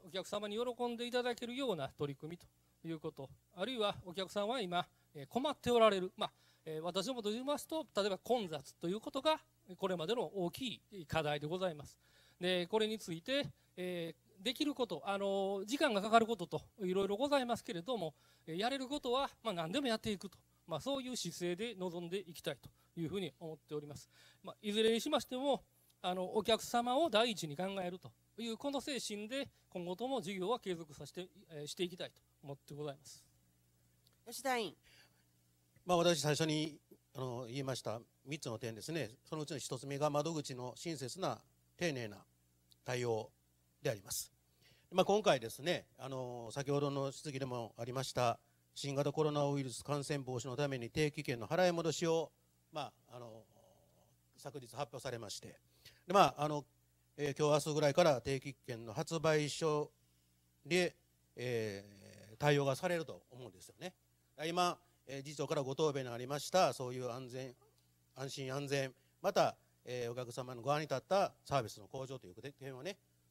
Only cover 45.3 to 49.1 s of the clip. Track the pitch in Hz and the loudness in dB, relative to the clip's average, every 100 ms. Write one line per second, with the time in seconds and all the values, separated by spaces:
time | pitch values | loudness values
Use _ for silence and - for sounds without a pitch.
45.3 | 139 113 - 147 151 - - 131 135 123 | 4 2 -4 -2 -2 -4 -12 -8 -6 -6
46.3 | 120 117 139 135 143 143 139 139 135 156 | -8 -8 -6 0 2 2 0 -2 -4 -8
47.3 | 131 135 123 110 - 117 127 131 - 123 | -4 -4 -4 -6 -8 -6 -4 -2 2 2
48.3 | 113 _ _ _ - 139 139 143 | 2 _ _ _ -8 -4 0 2